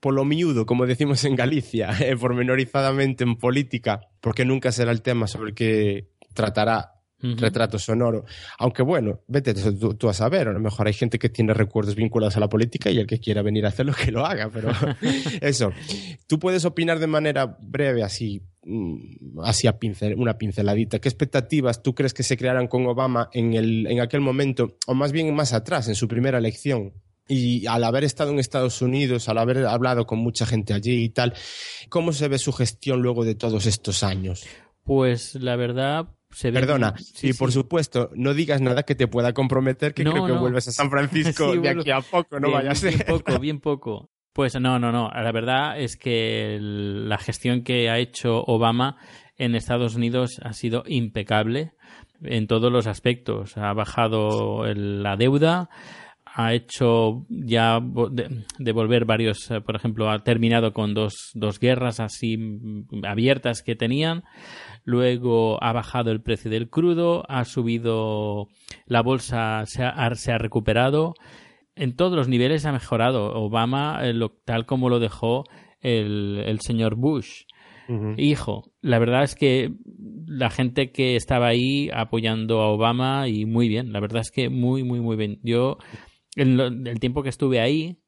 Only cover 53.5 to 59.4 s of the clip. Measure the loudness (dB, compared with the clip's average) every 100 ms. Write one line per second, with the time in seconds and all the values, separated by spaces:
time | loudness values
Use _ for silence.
53.5 | -6 -4 -2 -2 0 0 2 0 0 0
54.5 | -2 -2 -2 -4 -2 -2 2 2 4 4
55.5 | 2 -2 -12 -20 -20 -20 -20 -14 -2 0
56.5 | 0 -4 0 2 4 4 0 -6 -8 0
57.5 | 2 4 2 0 -2 -2 -2 -6 -8 -12
58.5 | -6 -2 0 2 2 4 2 2 -2